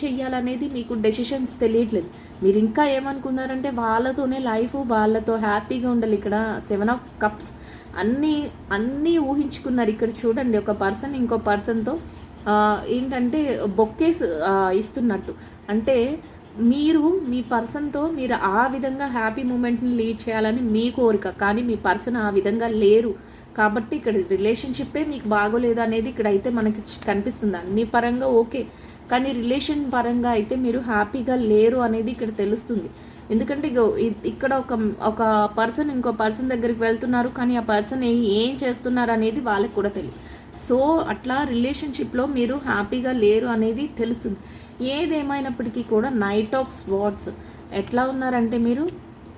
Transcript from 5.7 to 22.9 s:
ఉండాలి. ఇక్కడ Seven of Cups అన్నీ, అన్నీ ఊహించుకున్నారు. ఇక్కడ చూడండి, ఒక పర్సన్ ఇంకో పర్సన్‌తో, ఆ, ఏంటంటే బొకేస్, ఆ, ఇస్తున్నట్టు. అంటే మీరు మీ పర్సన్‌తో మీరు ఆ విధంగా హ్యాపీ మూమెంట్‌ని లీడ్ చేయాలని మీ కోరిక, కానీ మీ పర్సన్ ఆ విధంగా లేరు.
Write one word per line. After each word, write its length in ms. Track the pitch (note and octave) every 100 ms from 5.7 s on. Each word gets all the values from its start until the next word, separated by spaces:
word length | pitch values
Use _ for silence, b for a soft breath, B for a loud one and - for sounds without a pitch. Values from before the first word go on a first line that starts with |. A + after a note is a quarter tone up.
| C4 B3
ఉండాలి. 240 | A#3+ A3
ఇక్కడ 460 | G3+ G3+ G#3 A3 G3 -
Seven 180 | G3+ G#3+
of 360 | B3 - -
Cups 220 | G#3 - - B B B B -
అన్నీ, 480 | G#3 C4+ D#4 D4 C#4+ - -
అన్నీ 460 | G3 A#3 C#4 D#4+ E4
ఊహించుకున్నారు. 720 | C4+ C#4+ C4+ - - B3 A3
ఇక్కడ 200 | G#3+ A#3
చూడండి, 480 | A3+ A#3 A#3 B3+ G#3+
ఒక 120 | G#3
పర్సన్ 460 | G3+ G3 G#3+ C#4 C4+
ఇంకో 200 | A#3 A3+
పర్సన్‌తో, 640 | G#3+ G#3 A#3 A3+ A3 E4 B B B - G3+
ఆ, 340 | G#3 G#3+ G#3 -
ఏంటంటే 760 | B3 C4 B3+ B3 D#4 C#4+ F3+ G3+ F#3+
బొకేస్, 460 | A3 - E4 E4 G#3 D#3
ఆ, 260 | F3+ G3 F#3+
ఇస్తున్నట్టు. 640 | F#3+ G#3+ C4+ A#3+ F#3+ - - B B -
అంటే 500 | G#3+ A3+ C4 B3 D#4+ B B - G#3
మీరు 640 | A#3 C#4 D4+ D#4+ D#4 F#4+ C4+
మీ 140 | B3
పర్సన్‌తో 680 | A3+ A#3+ A#3 D4 D4 C#4+ D#4+
మీరు 240 | D#4+ B3+
ఆ 320 | A#3 - G#3 A#3+
విధంగా 400 | C4 C4 C4+ C#4
హ్యాపీ 360 | A#3+ A3 A3
మూమెంట్‌ని 480 | B3+ B3 A#3+ A#3 B3
లీడ్ 380 | A#3+ A3+ A3 -
చేయాలని 340 | A3 G#3+ A#3+
మీ 280 | A#3+ G#3+ A#3+
కోరిక, 380 | A#3+ A#3 G#3 F#3+
కానీ 340 | F#3 G3+ G#3+
మీ 120 | A#3+
పర్సన్ 420 | G#3+ F#3+ G3+ A#3+ A#3+
ఆ 140 | G#3+
విధంగా 380 | G3 G3+ A3+ A#3
లేరు. 460 | G#3+ G3+